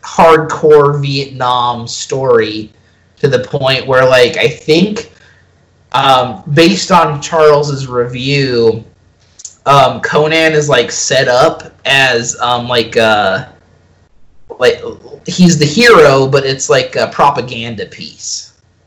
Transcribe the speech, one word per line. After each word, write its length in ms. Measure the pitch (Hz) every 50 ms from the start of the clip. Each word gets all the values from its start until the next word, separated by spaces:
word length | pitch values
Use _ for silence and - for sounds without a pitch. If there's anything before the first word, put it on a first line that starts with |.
| _
hardcore 960 | - - - 175 165 160 160 156 - - - - 156 151 147 143 143 143 143
Vietnam 840 | 139 139 139 139 139 135 131 127 127 123 123 123 120 123 120 113 117 117
story 840 | - - - - - 135 135 131 120 117 110 107 107 110 110 107 _ _ _ _ _ _ _ _ _ _
to 100 | - 139
the 120 | 131 120
point 480 | - - - - 127 131 131 127 120 135
where, 180 | 131 127 131 127
like, 300 | 131 127 123 117 95 90
I 100 | 104 117
think, 640 | - - - - 151 165 185 214 214 - - - _ _ _ _ _ _ _ _ _ _ _ _ _ _ _ _ -
um, 500 | 127 135 135 135 127 123 120 - - - 160 143
based 380 | 156 165 185 196 180 - -
on 300 | 196 170 160 156 147 143
Charles's 680 | - - - 160 156 151 147 143 143 143 143 135 135 127
review, 960 | 123 123 120 123 131 123 127 139 143 143 135 127 123 117 113 113 110 110 - - _ _ _ _ _ _ _ _ _ _ - - _ _ _
um, 360 | 135 135 143 - - 120 113
Conan 520 | 95 - - 147 151 156 160 160 160 160 156
is, 140 | 151 147 143
like, 220 | 135 123 120 -
set 360 | - - - - 139 131 135 -
up 360 | 123 123 143 165 160 - - - _ _ _
as, 500 | 117 135 135 135 131 123 117 120 120 - -
um, 260 | 123 120 123 120 120 120
like, 300 | 123 117 110 110 - 120
uh, 480 | 113 110 110 107 101 95 95 - - - - _ _ _ _ _ _ _ _ _ _ _ _ _ - - _ - - - - -
like, 200 | 127 120 113 - - 120 110 - - 123 - - _
he's 320 | - 180 - 180 170 147 147
the 80 | 151
hero, 640 | 143 - 226 240 240 220 175 156 143 135 135 135 135
but 180 | 139 139 135
it's, 240 | 135 135 135 - -
like, 260 | 147 135 - - -
a 120 | 131 113 -
propaganda 760 | - - 151 143 147 139 - - 127 117 113 117 117 98 95 87
piece, 680 | - - 87 73 - - - - - - - - _ _ _ _ _ _ _